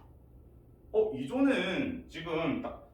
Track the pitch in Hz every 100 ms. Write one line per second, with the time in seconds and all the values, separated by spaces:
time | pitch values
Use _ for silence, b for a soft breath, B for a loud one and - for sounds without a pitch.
0 | - - - - - - - - - 214
1 | 214 254 - 254 277 185 185 - - 127
2 | - 160 160 160 160 110 - - -